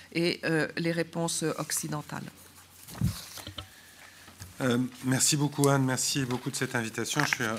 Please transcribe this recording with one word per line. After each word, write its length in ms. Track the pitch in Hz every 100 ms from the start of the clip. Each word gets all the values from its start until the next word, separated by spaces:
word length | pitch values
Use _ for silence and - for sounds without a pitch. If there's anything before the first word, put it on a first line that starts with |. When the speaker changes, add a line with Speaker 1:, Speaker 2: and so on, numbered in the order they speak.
| -
Speaker 1:
et, 280 | 160 170 -
euh, 240 | 143 160 - -
les 140 | 165
réponses 540 | 170 165 170 165 - 156 156
occidentales. 680 | 151 - 156 151 - - - - - - - - - - - - - - - - - - - - - - - - - -
Speaker 2:
Euh, 200 | 131 120 127 - 127
merci 320 | 131 - 147
beaucoup 320 | 147 143 143
Anne, 160 | 139 131
merci 400 | 127 - 147 127
beaucoup 240 | 123 139
de 60 | -
cette 180 | 131 120
invitation. 460 | 110 113 110 147
Je 120 | 143 -
suis 100 | 113